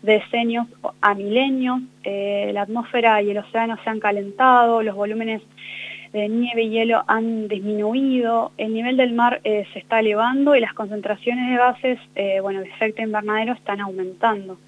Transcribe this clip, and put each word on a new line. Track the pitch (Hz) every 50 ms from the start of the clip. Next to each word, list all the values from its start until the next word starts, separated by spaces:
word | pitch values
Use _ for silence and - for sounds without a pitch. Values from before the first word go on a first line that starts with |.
decenios | - 208 214 214 208 - - 233 233 233 233 233 233 240 - - - - - _
a | - 208 202
milenios. | 202 196 202 214 247 269 277 269 262 254 254 247 254 254 254 _ _
Eh, | - 202 202 202 202 202 202 202 202 208
la | 202 202
atmósfera | 202 202 220 240 233 - - 240 226 233 220 214
y | 202 208
el | 202 208
océano | 202 - - 226 226 226 226 214
se | - 226
han | 220 220
calentado, | 214 208 202 202 202 202 202 - 254 262 254 247 240 233 233 226
los | 220 214 196
volúmenes | 196 208 208 220 226 226 220 220 208 - _ - - - - - - - - - - - -
de | - 214 208 208
nieve | 220 233 240 240 240 233 226
y | 220
hielo | 214 226 226 233 226 - -
han | - 214 226 226 226 226 220 214 208
disminuido, | 208 196 190 208 214 208 208 214 233 262 269 269 262 254 240 226 226 226 226 - _ -
el | 220 220 220
nivel | 220 233 247 262 262
del | 254 247 233
mar, | 233 240 240 240 -
eh, | - 220 214 208 196 -
se | - 196
está | - - 226 226
elevando | 220 214 208 208 226 240 262 277 277 294 294
y | 262
las | 226 - -
concentraciones | - 220 196 208 208 196 208 208 202 - 240 240 247 247 247
de | 254
gases, | 247 247 247 247 - - 254 247 240 - - _
eh, | - 196 196 190 196
bueno, | 190 196 196 196
de | 190 180
efecto | - - 220 220 214 220
invernadero | 226 220 208 214 208 208 214 214 226 233 247
están | 233 _ - 202 196
aumentando. | 202 196 190 190 185 185 185 - - 233 214 202 196 185 185 - _